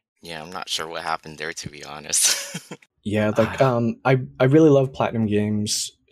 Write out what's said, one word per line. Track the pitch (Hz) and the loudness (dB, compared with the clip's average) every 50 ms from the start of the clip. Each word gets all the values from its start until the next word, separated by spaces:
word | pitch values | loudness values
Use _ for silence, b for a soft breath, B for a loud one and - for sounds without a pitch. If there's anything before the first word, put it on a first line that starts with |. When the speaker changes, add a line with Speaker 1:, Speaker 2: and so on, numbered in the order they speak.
| _ _ _ _ | _ _ _ _
Speaker 1:
Yeah, | - 82 82 80 | -18 -16 -14 -14
I'm | 78 85 | -14 -12
not | 92 92 - - | -12 -12 -10 -8
sure | - - 82 | -6 -6 -6
what | 80 82 80 | -8 -8 -8
happened | 82 85 80 78 - 80 76 73 | -6 -4 -4 -6 -6 -10 -12 -10
there, | 78 80 | -10 -10
to | 82 - - 71 | -10 -10 -12 -14
be | 71 73 71 | -14 -16 -16
honest. | 71 73 76 76 76 - - - - - - - - - 170 - - | -16 -16 -14 -10 -6 -2 0 0 0 0 -2 -6 -10 -12 -14 -14 -16
<laughs> | - - _ _ _ _ | -20 -20 _ _ _ _
Speaker 2:
Yeah, | - 104 98 107 107 107 104 - | -8 -4 -2 0 0 0 2 2
like, | 107 95 - - | 0 0 2 2
Speaker 3:
Ah. | 135 135 123 | 2 2 2
Speaker 2:
um, | 117 117 117 110 - - | 2 0 -2 -2 -2 0
I, | 123 135 131 131 - - - | 2 2 2 0 -4 -2 0
I | 135 | 2
really | 131 135 160 165 156 | 6 6 8 8 8
love | 139 139 135 131 | 8 6 4 2
Platinum | - - 113 104 - 117 113 | -2 -2 -4 -2 0 0 0
Games' | 107 104 104 104 107 107 104 104 107 - - - - - _ _ - | 2 2 2 2 0 0 -2 -2 -2 -4 -4 -6 -8 -12 _ _ -10